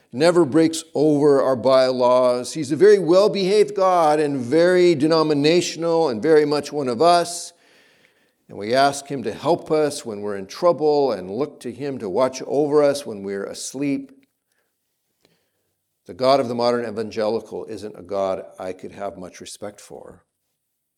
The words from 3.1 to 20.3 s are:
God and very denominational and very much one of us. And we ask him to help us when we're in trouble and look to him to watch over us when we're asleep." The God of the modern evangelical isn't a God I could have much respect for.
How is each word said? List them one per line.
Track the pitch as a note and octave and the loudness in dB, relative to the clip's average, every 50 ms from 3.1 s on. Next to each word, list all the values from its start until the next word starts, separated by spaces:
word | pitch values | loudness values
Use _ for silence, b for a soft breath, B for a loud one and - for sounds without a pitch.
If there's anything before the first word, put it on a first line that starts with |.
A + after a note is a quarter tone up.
| E3+ F#3 G3+ G#3+ - G#3 F#3+ F3+ G3+ G#3+ G3+ G3+ G#3 | 4 4 4 2 0 0 0 2 2 2 2 2 0
God | G3+ F#3+ F#3+ F3+ F3 E3 D3+ D3+ D#3 | 0 0 2 2 4 4 4 2 2
and | D#3 D3 C#3+ C3+ | 0 -2 -2 -4
very | A#2+ A#2 C3 D#3+ E3+ F3+ F#3 F3+ F3+ F3 E3+ | -4 0 2 2 4 4 4 4 4 4 4
denominational | D3 C#3 D#3+ E3 D#3+ D#3+ D3+ D#3 C#3+ C#3 D3+ E3 F3+ E3+ - - D3+ E3 E3+ E3 E3 D#3+ D3 | 2 2 2 2 2 2 2 2 2 2 2 2 2 0 -2 -4 -6 -4 -2 0 0 0 0
and | A#2+ G#2+ | -2 -2
very | G#2 D#3 D#3+ D3+ D3+ | 2 2 4 4 4
much | D3 D3 D3 C#3 - | 2 -2 -4 -4 -6
one | C#3+ D3 C#3+ B2+ | -6 -6 -4 -4
of | A#2+ A2+ | -2 2
us. | D#3 E3+ F3 F3 E3+ E3+ - - - - b b b b b b b b b b b b b b b b b b _ - | 4 4 4 4 2 -2 -6 -12 -14 -16 b b b b b b b b b b b b b b b b b b _ -18
And | G#2+ G2 | -14 -10
we | G2+ G#2+ A#2 | -6 -2 0
ask | C3 C3+ C#3 C#3 C#3 - - | 2 2 2 0 -2 -8 -10
him | C#3+ C3+ A2 | -10 -8 -6
to | A2 F#2+ | -8 -8
help | - - C#3+ E3+ - - - | -4 -2 -2 -2 -2 -2 -2
us | D#3+ D#3 D3+ C#3+ - - - | -2 0 0 -2 -4 -6 -10
when | A#2 G#2+ G2+ | -12 -12 -10
we're | G2+ G#2 G2+ G2 | -8 -8 -8 -10
in | G2 F#2+ | -10 -14
trouble | - - F3 F3 E3+ B2+ D3+ D3+ D3 D3 C#3 C3 | -8 -2 0 0 0 2 0 0 2 2 2 0
and | A2 F#2+ F2+ F#2 | -2 -4 -6 -8
look | G2 A2+ C#3+ D3 C#3+ - | -6 -6 -6 -8 -8 -12
to | - C3 | -14 -14
him | A2+ A#2 C#3+ C#3+ C3+ A#2+ | -12 -10 -10 -10 -8 -8
to | A2+ G2 | -8 -6
watch | F2+ G#2+ C3 B2+ B2+ - - | -2 0 0 0 -2 -6 -8
over | - - C3+ D3+ D3 C#3+ D3+ | -4 -2 -2 0 2 2 2
us | D3 C#3+ C#3 C#3 - | 4 2 2 -2 -6
when | A2+ A2 G2+ G2 | -12 -12 -12 -10
we're | G2 G2 G2 G2 | -8 -8 -8 -8
asleep." | - - - - - - C3 C#3+ C#3+ C#3 C3+ C3+ - - _ _ _ _ _ _ _ _ _ _ _ _ _ _ _ _ _ _ _ _ _ _ _ _ _ _ _ _ _ _ _ _ _ _ _ _ _ _ | -10 -12 -12 -14 -12 -10 -6 -4 -4 -4 -4 -8 -12 -20 _ _ _ _ _ _ _ _ _ _ _ _ _ _ _ _ _ _ _ _ _ _ _ _ _ _ _ _ _ _ _ _ _ _ _ _ _ _
The | - F#2+ | -18 -8
God | F2 B2+ C3 C3+ C#3 | 0 2 4 4 4
of | C3 A#2 | 2 0
the | B2 | -2
modern | A#2+ A#2 A#2+ A#2+ A#2+ A#2 | -2 0 0 0 -2 -4
evangelical | A2 G#2 G#2+ A2+ G#2+ G2 A2+ G#2+ G#2 A2+ A2 - - - F#2 D#2+ | -6 -6 -8 -8 -6 -6 -4 -2 -2 -2 -4 -6 -8 -12 -12 -12
isn't | - A2 G2+ G2 G#2+ - - | -12 -12 -12 -14 -14 -16 -16
a | |
God | F#2+ F2 G2+ G2 G2 F#2+ F#2+ F2+ - - - - | -12 -8 -6 -4 -2 -2 -4 -6 -8 -14 -16 -12
I | F#2+ F#2 | -12 -12
could | F#2 - - G2 F2 | -12 -12 -14 -18 -14
have | F2+ G2+ G2 F#2+ F#2 | -12 -12 -12 -12 -12
much | F2+ F2 - - | -16 -18 -18 -20
respect | F2+ E2 - - - G2+ G#2 - | -20 -20 -18 -16 -16 -16 -16 -18
for. | - - D2 C2 - - - _ _ _ | -20 -20 -20 -20 -20 -20 -20 _ _ _